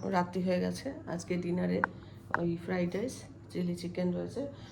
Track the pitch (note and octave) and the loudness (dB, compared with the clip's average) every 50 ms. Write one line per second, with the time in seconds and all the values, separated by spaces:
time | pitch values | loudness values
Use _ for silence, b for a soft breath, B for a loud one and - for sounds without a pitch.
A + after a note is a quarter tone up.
0 | F#3+ F#3+ G3 F3+ F#3 F3+ - F#3+ F3+ F#3 F3+ F3+ F3+ F3+ F3 - - C4 - - | 0 2 4 4 2 2 2 0 2 4 4 4 4 2 0 -2 -4 -6 -6 -6
1 | - - E3 F3 - - F3+ F3 F3 F3 F3 F3+ F3+ F3+ F3+ - F#3 B B B | -6 -6 -6 -4 -2 -2 0 0 2 2 2 2 4 4 4 4 2 B B B
2 | B B B B B B - - E3+ E3+ E3+ E3+ F3 F3 F#3 F3+ F3 F3 F3+ G3 | B B B B B B 0 2 2 2 2 0 0 0 2 2 2 2 2 0
3 | A3+ C4+ - - - - - - - - - E3+ F3+ F3 F3 F3 - F3 F3+ F3+ | 0 0 -2 -6 -12 -14 -14 -16 -14 -6 -2 0 0 0 0 0 -2 -4 0 2
4 | F3+ F3+ F3 F3 F3 E3+ - A3+ C#4+ C#4 B B B B | 2 2 2 2 -2 -4 -2 -4 -4 -4 B B B B